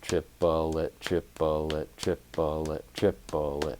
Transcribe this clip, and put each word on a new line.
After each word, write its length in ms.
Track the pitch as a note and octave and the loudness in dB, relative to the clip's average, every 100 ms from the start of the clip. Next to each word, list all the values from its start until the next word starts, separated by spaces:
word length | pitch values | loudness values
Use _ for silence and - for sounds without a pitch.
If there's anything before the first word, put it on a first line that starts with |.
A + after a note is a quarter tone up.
triplet, 960 | - F2 D2+ - F2 D#2+ D#2+ D#2+ E2 - | 0 -2 -2 0 2 4 2 0 -2 -4
triplet, 960 | - F2 - - D#2+ D#2 D#2 D2+ D2+ - | 0 0 -2 -2 0 2 0 -2 -4 -6
triplet, 960 | - E2+ - - D#2+ D#2 D#2 D#2 - | -2 -2 -4 -2 0 0 -2 -4 -8
triplet. 840 | - G#2 F2 - D#2+ D2+ C#2+ D2+ - | 0 2 0 -4 -2 -2 -2 -4 -6